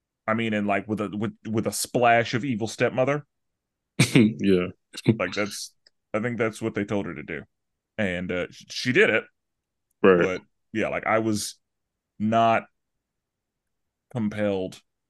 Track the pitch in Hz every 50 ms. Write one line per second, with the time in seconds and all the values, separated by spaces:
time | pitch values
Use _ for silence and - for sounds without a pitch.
0 | _ _ _ _ - - 110 113 113 113 107 104 104 101 98 101 95 104 107 101
1 | 107 95 85 104 110 113 - _ - 110 107 113 104 107 101 - - - - 131
2 | 123 117 117 117 113 - - 120 123 143 123 101 113 107 - - 127 117 101 127
3 | 127 131 143 147 - _ _ _ _ _ _ _ _ _ _ _ _ _ _ -
4 | 120 - - 135 110 110 - - 98 98 95 90 90 92 - _ _ _ - -
5 | - - 110 - 95 90 - 98 104 101 - - - - _ _ _ _ _ _
6 | _ _ - 110 110 123 120 101 117 110 104 - 110 113 107 107 101 104 113 101
7 | 98 87 80 73 76 - 80 71 - _ _ _ _ _ _ _ _ _ _ -
8 | 107 95 90 87 90 87 87 90 87 - - - - - - - - 123 127 175
9 | - - 104 113 - - _ _ _ _ _ _ _ _ _ _ _ _ _ -
10 | - 98 92 87 85 92 92 87 - _ _ _ _ _ - 107 95 71 71 87
11 | - - 107 113 110 110 107 104 - - - _ _ _ _ _ _ _ _ _
12 | _ _ _ - 107 110 113 113 113 113 113 107 - - _ _ _ _ _ _
13 | _ _ _ _ _ _ _ _ _ _ _ _ _ _ _ _ _ _ _ _
14 | _ _ - 123 107 104 104 104 107 104 98 95 92 92 - - _ _ _ _
15 | _ _